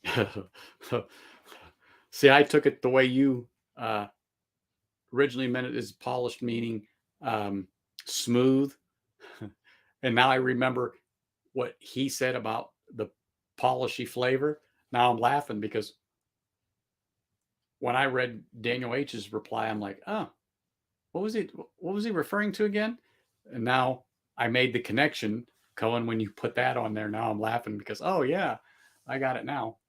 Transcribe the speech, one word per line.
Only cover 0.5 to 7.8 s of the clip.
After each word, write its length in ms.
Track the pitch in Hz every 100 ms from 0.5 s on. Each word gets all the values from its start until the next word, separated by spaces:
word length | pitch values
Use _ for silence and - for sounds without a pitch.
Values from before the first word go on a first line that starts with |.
| - - _ - 120 120 - - - - - - _ _ _ _
See, 200 | - 139
I 120 | 139
took 240 | 143 151 143
it 160 | -
the 60 | 127
way 160 | 131
you, 440 | 131 127 139 127 123 _ _ -
uh, 300 | 117 107 104 _ _ _ _ _ _ _ _ _ _
originally 360 | 123 139 123 127
meant 180 | 123 123
it 100 | 120
as 160 | 104
polished, 500 | - - 127 123 -
meaning, 440 | 120 117 117 113 104 _ _ _
um, 460 | 131 110 104 98 92 _